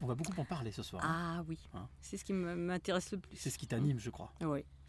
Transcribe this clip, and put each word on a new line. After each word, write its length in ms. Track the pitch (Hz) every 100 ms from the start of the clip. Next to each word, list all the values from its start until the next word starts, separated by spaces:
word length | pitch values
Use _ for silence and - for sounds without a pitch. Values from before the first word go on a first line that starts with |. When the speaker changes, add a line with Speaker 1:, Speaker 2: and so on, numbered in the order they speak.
Speaker 1:
on 60 | 123
va 80 | 123
beaucoup 180 | 165 180
en 60 | 139
parler 260 | 165 113
ce 120 | -
soir, 200 | 101 185 160
hein. 320 | 165 170 170
Speaker 2:
Ah 40 | 160
oui, 100 | 160 -
Speaker 1:
Hein ? 140 | 95 101 -
Speaker 2:
c'est 160 | - 196
ce 80 | -
qui 80 |
me, 220 | 190 175 175
m'intéresse 560 | 175 180 - 185 -
le 60 | 196
plus. 180 | - -
Speaker 1:
C'est 140 | -
ce 80 | -
qui 100 | -
t'anime, 320 | 117 143 127
je 100 | 113
crois. 240 | - - -
Speaker 2:
Oui. 240 | 160 143 - -